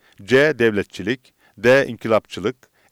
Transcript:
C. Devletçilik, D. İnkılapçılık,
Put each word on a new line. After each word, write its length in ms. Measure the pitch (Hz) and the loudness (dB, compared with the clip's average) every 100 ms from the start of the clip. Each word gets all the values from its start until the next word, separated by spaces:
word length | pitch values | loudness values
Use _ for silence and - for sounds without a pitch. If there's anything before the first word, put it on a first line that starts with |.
| _ - | _ -20
C. 360 | 101 131 151 127 | 0 2 2 2
Devletçilik, 760 | 117 101 87 - 92 135 _ _ _ - | 0 0 -6 -8 -8 -8 _ _ _ -4
D. 300 | 113 135 131 | 2 2 0
İnkılapçılık, 680 | 117 113 107 - - 95 - _ _ _ | -6 -2 -2 -2 -8 -8 -8 _ _ _